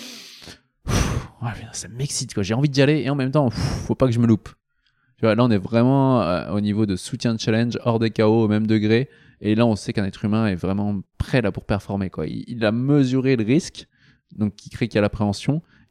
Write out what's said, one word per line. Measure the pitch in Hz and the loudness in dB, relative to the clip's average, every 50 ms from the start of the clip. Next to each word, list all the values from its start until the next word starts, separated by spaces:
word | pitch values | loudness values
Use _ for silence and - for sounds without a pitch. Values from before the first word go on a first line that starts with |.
| - - - - - - - - - - - - _ _ _ _ _ | -18 -18 -18 -20 -20 -20 -20 -20 -20 -20 -20 -20 _ _ _ _ _
Pff, | - - - - - - - - - - _ | -2 0 0 0 0 -2 -4 -6 -8 -14 _
ouais, | 117 120 107 | -8 -8 -8
putain, | - 113 - - | -8 -14 -14 -14
ça | - - 90 | -14 -14 -12
m'excite, | 113 123 139 147 - - 139 - - | -8 -8 -6 -6 -4 -6 -8 -6 -4
quoi. | 110 98 | -4 -2
J'ai | 90 110 | -2 0
envie | 123 143 151 | 0 0 0
d'y | 131 139 | 2 4
aller, | 139 135 151 156 | 4 4 4 2
et | 110 127 | 0 -2
en | 143 | -2
même | 143 131 131 | -2 -2 0
temps, | 135 151 143 120 | 0 2 2 2
pff, | - - - - - - - | 0 -2 -4 -4 -4 -6 -4
faut | - - | -4 0
pas | - 135 | 2 2
que | 131 113 | 2 2
je | 117 | 2
me | 120 117 | 4 4
loupe. » | 110 95 - - - _ _ _ _ _ _ _ _ _ _ _ _ _ | 4 2 2 -8 -20 _ _ _ _ _ _ _ _ _ _ _ _ _
Tu | - | 0
vois, | 113 104 | 0 2
là, | 110 123 | 4 4
on | 123 | 2
est | 110 98 | 2 0
vraiment, | 92 104 110 117 120 127 135 139 135 135 131 120 | 0 0 2 2 4 4 4 4 2 2 2 2
euh, | 95 82 90 82 57 - | 2 0 0 -2 -2 -4
au | 90 104 | -4 -2
niveau | 104 104 101 104 110 | -2 0 0 0 0
de | 101 95 | 0 -2
soutien | 90 - - - - - 123 113 | -4 -6 -10 -10 -4 -2 -2 -2
de | 110 | -2
challenge, | - - 110 110 117 120 110 - - | -2 0 0 0 0 0 -2 -2 -2
hors | 120 113 113 | 0 0 2
des | 113 113 | 0 0
chaos, | 107 - 110 107 110 117 113 | 2 2 4 4 4 4 4
au | 104 | 4
même | 107 107 110 107 | 2 2 2 2
degré. | 110 110 104 107 110 117 131 - - _ _ - _ _ | 2 2 4 4 2 2 2 -2 -8 _ _ -20 _ _
Et | - 104 107 | -2 0 2
là, | 113 120 | 4 4
on | 117 107 | 2 2
sait | 101 - - 113 | 0 -2 -6 -4
qu'un | 113 101 | -4 -4
être | 95 - - - | -4 -6 -4 -4
humain | 104 104 110 113 107 | -2 0 0 0 0
est | 95 | -2
vraiment | 85 - 90 98 101 104 104 101 95 - - _ _ | -2 -2 -2 -2 -2 -2 -2 -4 -6 -8 -12 _ _
prêt, | - - - 135 | -6 -2 0 0
là, | 110 98 | 0 0
pour | 87 - - | -4 -6 -4
performer, | - 117 98 - - 101 98 98 87 | -4 -4 -4 -4 -6 -6 -4 -4 -6
quoi. | - - 78 - | -6 -8 -8 -6
Il, | - - - - | -8 -10 -10 -10
il | 123 117 113 | -6 -2 0
a | 104 | 0
mesuré | 110 120 127 139 147 147 135 127 127 131 127 135 135 | 0 0 2 2 4 4 4 4 2 0 2 2 2
le | 117 107 | 2 2
risque, | 101 131 160 - - - - - _ _ _ _ _ _ _ _ _ - | 2 2 2 0 -2 -12 -18 -20 _ _ _ _ _ _ _ _ _ -6
donc | - 107 104 - | -4 -4 -4 -4
qui | - - - | -6 -16 -20
crée | - - 127 107 | -8 -6 -6 -2
qu'il | - | 0
y | 107 | 0
a | |
l'appréhension, | 104 101 - - 107 104 101 - - - 139 165 - _ _ _ _ _ | 0 0 0 0 -2 -2 -2 -4 -6 -6 -6 -6 -8 _ _ _ _ _